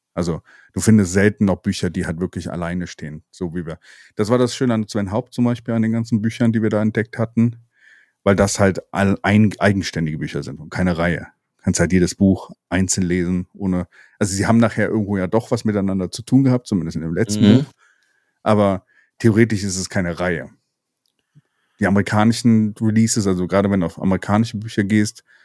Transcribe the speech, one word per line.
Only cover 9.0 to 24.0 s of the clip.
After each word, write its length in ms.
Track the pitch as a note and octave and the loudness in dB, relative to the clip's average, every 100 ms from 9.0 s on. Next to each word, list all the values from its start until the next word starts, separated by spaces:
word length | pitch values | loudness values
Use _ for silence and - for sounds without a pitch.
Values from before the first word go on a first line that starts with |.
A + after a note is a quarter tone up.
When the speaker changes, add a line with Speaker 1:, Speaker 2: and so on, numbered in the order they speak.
| G2 G2 | 0 0
Speaker 1:
ein-, 300 | F#2+ G#2 G#2+ - | 2 4 4 2
eigenständige 580 | G2+ G2 E2+ E2 D#2+ D2+ | 0 0 -2 -4 -4 -4
Bücher 260 | C#2 C#2+ | -6 -8
sind 160 | C#2+ - | -10 -12
und 120 | D2+ | -10
keine 260 | - F#2 E2 | -2 -2 0
Reihe. 300 | F2 D#2+ - _ _ _ | -2 -2 -8 _ _ _
Kannst 180 | - F2+ | -2 0
halt 140 | E2+ | 2
jedes 200 | F2+ F2 | 4 2
Buch 360 | - G2 F#2 - - - | 2 2 2 -2 -20 -6
einzeln 380 | F2+ F#2 - F2+ | -2 0 0 -2
lesen, 400 | F2+ F2 F2+ F2+ | 0 -2 -2 -6
ohne, 340 | - G2 F2+ F2 _ - - | -6 -4 -2 -4 _ -14 -4
also 160 | G2+ | -4
sie 120 | G2 F#2 | -2 2
haben 120 | A2+ | 4
nachher 280 | A2+ - G#2 | 2 2 -2
irgendwo 300 | A2+ G2 G2+ | -2 -2 -2
ja 100 | F2+ | 0
doch 240 | A2 - | -2 -2
was 140 | A#2 | -4
miteinander 460 | A2+ G2+ G2 F#2+ F2+ | -2 -2 -2 -4 -6
zu 100 | - | -8
tun 240 | - C3 | 0 2
gehabt, 220 | C3+ B2 - | 4 2 0
zumindest 300 | F#2+ D#2+ E2 | -4 -4 -6
in 40 | |
dem 140 | D#2+ | -4
letzten 280 | E2+ G#2+ G#2 | -2 -2 2
Speaker 2:
Mhm. 160 | G#2 A#2+ | 6 6
Speaker 1:
Buch, 120 | C#3+ _ _ _ _ _ _ _ | 4 _ _ _ _ _ _ _
aber 420 | - G#2 G2+ F#2+ - _ _ - | 0 2 2 0 -6 _ _ 0
theoretisch 460 | A2+ G#2 A#2 G#2+ | 2 4 4 2
ist 120 | G2+ F#2 | -4 -6
es 120 | F#2 | -6
keine 320 | G2+ F2 E2 | -4 -4 -2
Reihe. 300 | F2+ E2 C2+ - _ _ _ _ _ _ _ _ _ _ _ - | -2 -4 -6 -18 _ _ _ _ _ _ _ _ _ _ _ -4
Die 60 | F#2+ | 0
amerikanischen 880 | G2+ G2 G#2+ A2 A2+ A#2+ A2 G#2+ G2+ | 2 0 2 2 2 4 4 2 -2
Releases, 480 | A2 G#2+ A2 - G2 | 0 2 2 2 0
also 200 | F2+ F2+ | 0 0
gerade 240 | F#2+ G2 | 2 2
wenn 100 | G2 | 2
du 60 | E2 | -2
auf 140 | - | -2